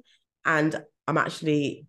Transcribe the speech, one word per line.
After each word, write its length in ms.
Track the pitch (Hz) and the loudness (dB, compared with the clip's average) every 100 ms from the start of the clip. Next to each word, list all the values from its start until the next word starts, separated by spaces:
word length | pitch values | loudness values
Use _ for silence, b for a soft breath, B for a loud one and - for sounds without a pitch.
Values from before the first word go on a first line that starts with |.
| b b b _ | b b b _
And 380 | - 156 156 - - _ - | 0 2 2 -2 -10 _ -2
I'm 120 | 156 | 0
actually, 680 | 170 - 160 147 143 - | 0 -2 0 0 0 -6